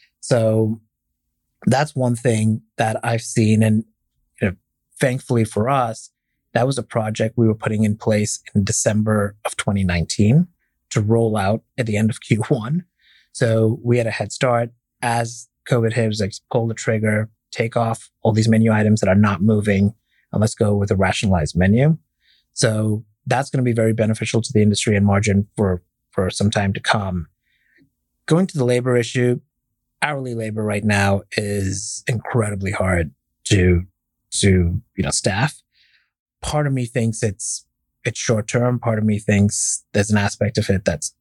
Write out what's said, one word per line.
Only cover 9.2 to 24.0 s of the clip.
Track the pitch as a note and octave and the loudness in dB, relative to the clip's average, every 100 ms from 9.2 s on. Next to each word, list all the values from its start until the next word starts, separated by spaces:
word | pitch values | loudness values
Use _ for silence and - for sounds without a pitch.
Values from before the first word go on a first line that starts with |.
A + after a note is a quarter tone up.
| G#2 - - | -2 -6 -12
of | - | -6
twenty | - G2 | -2 0
nineteen | F#2+ F2 E2 - G#2 C#3+ F3+ _ _ _ _ | 0 0 -2 0 4 4 2 _ _ _ _
to | - | -4
roll | G#2 A#2 A2+ G#2+ | 0 2 2 0
out | G2 A2+ - - | 0 -2 -6 -8
at | A2 | -4
the | G#2 | 0
end | A2 | 0
of | - | -2
<laughs> | - | -2
Q | G#2+ - | -2 0
one. | D3+ B2+ E3 - _ _ _ _ | -2 -2 -6 -6 _ _ _ _
So | - A#2 A2+ A2+ A#2 | -4 0 2 2 0
we | A#2+ A#2+ | 0 0
had | A2+ | 0
a | |
head | - G#2 | -4 -8
start. | - C3 A#2+ A#2 - _ _ | -2 0 0 -2 -8 _ _
As | A#2+ A#2 A#2 A#2+ - _ - | -2 -2 -4 -8 -20 _ -2
covid | B2 A2+ | 0 2
hit, | A2+ A2 | 0 -2
it | |
was | G#2+ | -2
like, | G2+ - - | -4 -6 -4
pull | A#2+ A2+ | -2 -2
the | |
trigger, | A2 - A2 G#2+ G#2+ A2 _ _ | -4 -2 0 0 -2 -4 _ _
take | - A#2 A#2 | -6 -4 -2
off | A2+ - - _ | -2 -4 -10 _
all | - | 0
these | A2 A2 | 2 2
menu | A2+ A2+ | 4 4
items | G#2+ G#2+ G#2+ | 2 4 2
that | G2 | 4
are | |
not | G2 G#2 G2 | 4 4 2
moving, | G#2+ G#2+ G#2 G2 G2+ - _ _ _ | 2 2 2 2 2 -2 _ _ _
and | - | -2
let's | G#2+ - | -2 0
go | G#2+ G2+ | 0 0
with | G2 | 0
a | F#2+ | 0
rationalized | F#2+ - G#2+ F#2 D2 E2+ | 0 0 0 0 0 0
menu. | F#2 A2 D3 E3 _ _ _ _ _ | 2 4 4 2 _ _ _ _ _
So | - A#2 G#2+ G#2+ G#2+ - _ - | -2 0 0 -2 -2 -6 _ -2
that's | B2+ C#3 | -2 0
gonna | C3+ | -2
be | B2 | 0
very | A#2 A2+ | 2 2
beneficial | A2 | 2